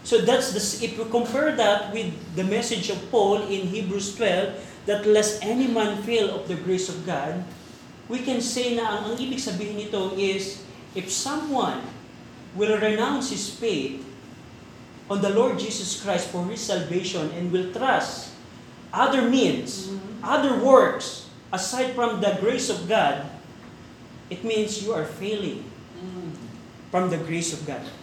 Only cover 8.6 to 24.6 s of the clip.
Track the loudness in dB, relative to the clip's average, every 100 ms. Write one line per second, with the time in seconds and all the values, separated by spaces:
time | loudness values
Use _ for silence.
8.6 | 0 0 0 -2 -4 -4 -4 -4 -4 -4
9.6 | -4 -6 -4 -2 -2 0 0 0 -4 -8
10.6 | -14 -18 -10 -10 -4 -4 -2 -2 0 0
11.6 | 0 -2 -8 -14 -18 -20 -20 -18 -14 -2
12.6 | 2 4 4 2 2 0 -2 -4 -6 -2
13.6 | 0 0 -2 -6 -12 -16 -18 -18 -18 -18
14.6 | -20 -20 -20 -20 -4 0 2 4 4 2
15.6 | -4 -4 -6 -6 0 0 0 -4 -4 -4
16.6 | -2 -2 0 -2 -2 -2 -4 -2 0 0
17.6 | 0 0 2 2 2 -6 -12 -14 -20 -20
18.6 | -20 -20 -8 2 4 6 6 6 6 2
19.6 | -2 -8 -8 -8 -10 -10 0 2 4 4
20.6 | 10 10 10 2 -6 -10 -14 -18 -8 -4
21.6 | -2 0 0 2 0 2 2 2 2 2
22.6 | 0 -2 2 4 4 2 -6 -12 -16 -18
23.6 | -18 -18 -20 -20 -20 -20 -12 -8 -2 0